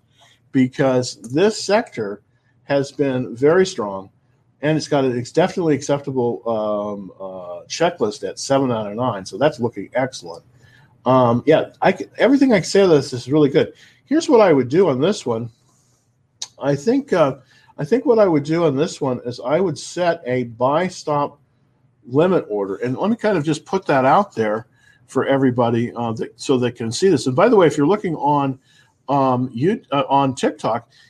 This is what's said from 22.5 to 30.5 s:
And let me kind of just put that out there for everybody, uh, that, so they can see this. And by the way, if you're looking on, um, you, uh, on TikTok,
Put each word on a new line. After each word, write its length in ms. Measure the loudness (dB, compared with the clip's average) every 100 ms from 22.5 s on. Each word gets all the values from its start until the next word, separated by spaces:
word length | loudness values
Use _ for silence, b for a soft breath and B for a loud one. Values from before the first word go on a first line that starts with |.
| -4 -4 -4
And 200 | -6 -2
let 140 | -2
me 60 | -2
kind 200 | -2 0
of 80 |
just 200 | -2 -4
put 220 | -4 -6 0
that 180 | 0
out 300 | 4 2 0
there 320 | -2 -2 -4 -8 b b b b
for 200 | -2 0
everybody, 640 | 2 2 2 0 0 -4
uh, 180 | -4 -6
that, 260 | -6 -10 -6
so 180 | -2 0
they 120 | 0
can 220 | -4 -8
see 160 | -2 2
this. 180 | 2 0
And 80 |
by 140 | 2 4
the 80 | 6
way, 100 | 4
if 100 | 4
you're 100 | 0
looking 280 | 0 -2 -4
on, 420 | 0 0 -2 -6 b b b b -4
um, 420 | 0 2 0 -2
you, 300 | -2 -2 -2 -2
uh, 140 | -2 2
on 260 | 2 2
TikTok, 560 | 0 -4